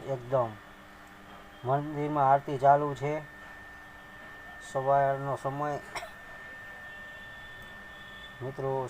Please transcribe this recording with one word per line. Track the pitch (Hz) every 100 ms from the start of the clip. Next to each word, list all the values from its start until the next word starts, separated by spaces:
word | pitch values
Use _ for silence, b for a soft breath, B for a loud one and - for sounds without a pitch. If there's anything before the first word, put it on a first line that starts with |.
| -
એકદમ. | 135 120 131 117 104 - - - - - - - - - - 123
મંદિરમાં | 139 151 147 147 151 135
આરતી | 139 139 139
ચાલુ | 139 143 147 135
છે, | 143 151 151 - - - - - - - - - - - - - -
સવારનો | 139 131 139 139 139 139 123
સમય. | 139 139 147 143 - - - - - - - - - - - - - 202 - 202 202 - - - - - - - - -
મિત્રો | 123 135 135 135 127